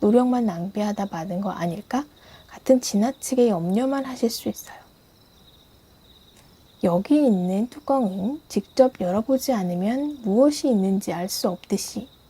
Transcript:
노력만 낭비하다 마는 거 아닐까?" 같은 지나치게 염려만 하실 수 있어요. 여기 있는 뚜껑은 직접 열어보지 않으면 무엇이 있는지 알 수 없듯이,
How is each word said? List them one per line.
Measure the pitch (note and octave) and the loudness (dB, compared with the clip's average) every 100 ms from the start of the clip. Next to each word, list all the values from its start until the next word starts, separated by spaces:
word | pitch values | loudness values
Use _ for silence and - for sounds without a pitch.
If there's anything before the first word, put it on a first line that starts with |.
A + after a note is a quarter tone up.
노력만 | G#3 A#3+ B3 B3 A3+ | 4 4 4 2 0
낭비하다 | E3+ F3+ G#3 G#3 G#3 G3 | -2 -6 -4 -4 -4 -6
마는 | E3+ D#3+ F3 | -6 -6 -4
거 | G3 | -4
아닐까?" | - E3+ E3+ - B3 D4 - - - - | -4 -4 -6 -6 -6 -6 -14 -20 -20 -20
같은 | - - C4 | -4 4 4
지나치게 | - G3+ A#3 C4+ - B3+ A#3+ | 4 0 0 -2 -4 2 4
염려만 | F3+ E3+ G3+ C4 C#4 | 4 0 0 0 -2
하실 | C4 B3+ A#3 | -4 -2 -2
수 | - A3 | -2 -6
있어요. | - - - - _ _ _ _ _ - _ _ _ _ _ _ - _ - - _ _ - | -8 -12 -20 -20 _ _ _ _ _ -20 _ _ _ _ _ _ -20 _ -20 -20 _ _ -4
여기 | F#3+ F3 G3+ D4 | 0 0 2 4
있는 | C#4+ F#3+ F3+ F#3+ A#3+ | 4 2 2 0 -2
뚜껑은 | - - C4+ G#3+ F#3+ G3 D4+ - | -6 -2 0 0 -2 -4 -6 -6
직접 | - - - B3+ - | -6 -2 2 2 2
열어보지 | F3+ G3 A3+ C4 C4+ | -2 -2 0 -2 0
않으면 | A#3+ F3+ F3 G3 B3+ D4 C#4+ | -2 -2 -2 -2 -2 -4 -6
무엇이 | A3 G#3 C#4+ D4 D4 | 0 4 4 4 0
있는지 | A3 F#3+ F#3+ G3 | 2 2 0 -2
알 | E3+ F#3 | -6 -6
수 | - A3 | -2 -4
없듯이, | F3+ - G3 - - - _ _ | -4 -4 -4 -4 -10 -12 _ _